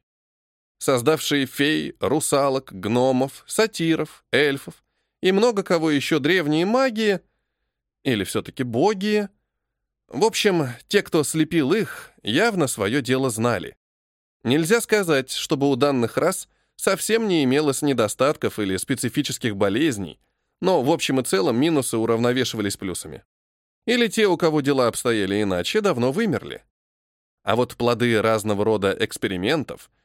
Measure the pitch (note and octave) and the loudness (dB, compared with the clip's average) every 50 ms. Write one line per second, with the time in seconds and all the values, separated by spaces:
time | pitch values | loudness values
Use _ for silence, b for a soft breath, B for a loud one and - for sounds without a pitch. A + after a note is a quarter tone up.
0 | _ _ _ _ _ _ _ _ _ _ _ _ _ _ _ - - D3+ C3+ B2 | _ _ _ _ _ _ _ _ _ _ _ _ _ _ _ -6 -2 0 0 2
1 | A#2 D3+ D#3+ - - - D3+ C#3+ C3+ C3 - - C#3+ D3 D#3 D#3 D3+ - - - | 2 2 0 0 0 -2 0 0 -2 -2 -2 -2 0 0 0 -2 -4 -6 -8 -4
2 | - G2 C#3 D3+ - - D3+ C#3 C#3+ C#3 C3 C3+ - - F#2+ F#2+ F#2 G2+ A#2 B2 | -2 0 0 0 0 0 0 0 2 0 0 -2 -6 -8 -14 -8 -4 -2 0 2
3 | B2+ C3 C3 B2+ C3 C#3 - - - - - - A3 A3 - - E3 E3 D#3+ D#3+ | 2 2 2 0 -2 -4 -6 -16 -14 -6 -2 0 0 0 0 -4 -2 0 0 -2
4 | D#3 - - - _ - - B2+ D3+ C#3+ C#3 C#3 - - - _ _ _ _ _ | -4 -8 -10 -20 _ -2 0 0 2 0 -2 -4 -8 -14 -20 _ _ _ _ _
5 | _ _ _ - - F#3 F#3+ G3 A3+ B3 A3 G3 F#3+ - F#3 E3 D#3+ D#3+ D3 C#3 | _ _ _ -2 0 2 4 4 4 2 2 0 -2 0 0 0 2 2 0 0
6 | - - E3 D3 B2+ D3 F#3 F#3 D3+ D3 D3+ D#3 F3 G3+ A#3 C4 C4+ C4 G#3+ A3 | 0 0 0 0 2 2 2 2 2 0 0 0 0 0 0 0 0 0 0 0
7 | A3 G#3 F#3+ F3 _ _ _ _ _ _ _ _ _ _ _ _ _ _ _ _ | 0 0 0 -2 _ _ _ _ _ _ _ _ _ _ _ _ _ _ _ _
8 | - C3+ A#2+ G#2 F#2 - - G#2+ - - - - B2+ B2 A2 A#2+ E3 G#3 A3 F#3 | -2 -2 0 0 -2 -2 -4 -6 -6 -6 -8 -6 -6 -4 0 0 2 0 0 0
9 | G3 G#3+ G#3 G#3 G3+ - _ _ _ _ _ _ _ _ _ _ _ _ _ _ | -2 0 0 0 -2 -4 _ _ _ _ _ _ _ _ _ _ _ _ _ _
10 | _ - - C3+ G3+ A3+ - - - G3+ F#3 E3 C#3+ B2 A#2+ - - - - - | _ -8 -2 0 0 0 2 2 2 2 2 2 0 -2 -6 -12 -8 0 0 0
11 | - - - D#3+ C#3 - - D#3+ D#3 D3+ E3+ D#3+ C3+ C3 F3+ A3+ F#3 - - - | 0 2 0 0 0 2 0 0 0 2 2 0 2 2 2 0 0 -4 -8 -16
12 | - - _ _ - G2+ A2+ D#3+ A3 A#3 G#3 F3+ D3 A#2+ - A2+ G2 G2+ B2 D3 | -18 -20 _ _ -6 -2 0 2 2 2 2 0 0 0 0 -2 -2 0 0 -2
13 | A#2+ A#2 C3 C3 C3+ C3 G#2+ A2 A2+ A#2+ A2+ F#2 D2+ - - _ _ _ _ _ | 0 0 0 0 0 -2 -2 0 0 0 0 -2 -4 -8 -16 _ _ _ _ _
14 | _ _ _ _ _ _ _ _ - A2+ C3 D#3+ E3 D#3 A3+ A#3 - - G#3+ G#3+ | _ _ _ _ _ _ _ _ -2 0 2 2 2 2 2 0 2 0 0 0
15 | G3 E3 D3+ C3+ C3 - - - - - D#3 C3+ C#3 C#3+ C3+ A#2+ C#3+ C#3+ C#3 B2 | 2 2 2 0 0 -2 -6 -8 -4 -2 -2 0 2 0 2 2 2 2 2 2
16 | A#2 A2 - C3 C3+ F3+ F#3+ - - _ _ _ _ _ _ - - G#3 G3 - | 0 0 0 0 0 0 -2 -4 -10 _ _ _ _ _ _ -4 -2 -2 -2 -2
17 | - - A3 A3+ A3+ G#3 F3 D#3+ C#3 B2 C3 D3 D#3 C#3+ C3 - D3+ C#3+ C3+ A#2+ | -2 -2 0 0 2 2 2 2 2 2 2 2 2 0 0 0 0 0 2 2
18 | A2 G#2 - - C3 D3 D#3 - - G#2 - - G#2 F#2+ F#2+ F#2 - - C3 - | 0 0 0 0 0 0 0 -2 -4 -4 -2 -2 -2 -2 -2 -4 -2 -4 -4 -4
19 | - A#2 - D3 C#3 - - - - A#2 G2+ F#2+ G#2 G2 G2 A#2+ D#3+ D#3+ A#2 G2+ | -4 -4 -2 -2 -4 -4 -6 -4 -4 -4 -2 0 0 0 2 0 0 0 -2 -4
20 | F#2+ D#2 - _ _ _ _ _ _ _ _ - E3+ F#3 F#3 D3+ A#2+ C#3 E3+ D3 | -8 -10 -12 _ _ _ _ _ _ _ _ -2 0 2 2 2 2 2 0 0
21 | - - C3+ C3 B2 - F#3 F#3+ F#3 D3+ A2+ A#2+ D3 E3+ D#3+ C#3+ B2 - - A2+ | 0 -2 -2 -2 0 0 -2 0 0 0 2 2 2 2 2 0 0 -2 -2 -2
22 | A2 A2+ A#2 A2+ A#2+ A#2+ B2 C3 A#2 - - A2 G2+ G2 - - G2+ F#2 E2+ - | 0 0 0 2 2 0 0 0 -2 -4 -4 -4 -4 -4 -4 -6 -8 -8 -8 -8
23 | - D#2+ C2+ - _ _ _ _ _ _ _ _ _ _ _ _ - A#3 A#3+ B3 | -10 -14 -16 -18 _ _ _ _ _ _ _ _ _ _ _ _ -2 0 2 2
24 | A#3 G3+ - A3+ G#3+ G3 F3 - F3 D#3+ D#3 D3+ C3+ C#3+ C#3+ C3 B2 A2+ - - | 2 0 2 2 2 2 2 2 2 2 2 2 0 2 2 2 2 2 0 0
25 | - B2 A#2 G#2+ F#2+ F#2+ G2 G#2 G#2+ G2 F#2 F2 F2+ - - G#3+ G3+ G3 D3+ A#2+ | -2 0 0 0 0 0 0 0 0 0 -2 -2 -2 -2 -2 0 0 0 0 0
26 | A#2+ C3 C#3+ G3+ A#3 G3+ C3+ G2 - C#2+ A#1+ - _ _ _ _ _ _ _ _ | 0 -2 0 0 -2 -2 -2 -4 -4 -8 -14 -16 _ _ _ _ _ _ _ _
27 | _ _ _ _ _ _ _ _ - G2 G#2+ A#2+ B2 A#2+ - - A#2+ A#2+ A#2+ G#2+ | _ _ _ _ _ _ _ _ -2 -2 0 0 0 -2 -2 -2 0 0 2 2
28 | B2 A#2+ A2+ G#2 G2+ A2+ A2 G#2+ G2 A2 G#2 G2 G#2 A2 A2 G2+ G2 G2 F#2+ - | 2 2 2 2 2 2 2 0 0 -2 0 0 2 0 2 2 2 0 0 0
29 | A2 - - - - - F#2+ F2 F#2 A#2 D#3+ D#3 A2+ - A#1+ - - _ _ _ | -4 -4 -4 -6 -4 -4 -2 -2 0 0 0 -2 -2 -6 -12 -16 -18 _ _ _